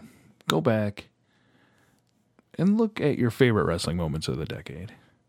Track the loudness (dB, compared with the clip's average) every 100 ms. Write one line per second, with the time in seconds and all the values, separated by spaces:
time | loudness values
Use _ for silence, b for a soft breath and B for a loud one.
0 | B B B B -2 0 2 0 -2 -6
1 | -18 _ b b b b b b b b
2 | b _ _ _ _ -2 0 2 0 0
3 | -2 2 0 4 4 6 2 0 -2 -2
4 | -2 -4 -4 -6 -6 -10 -12 -14 -14 B
5 | B B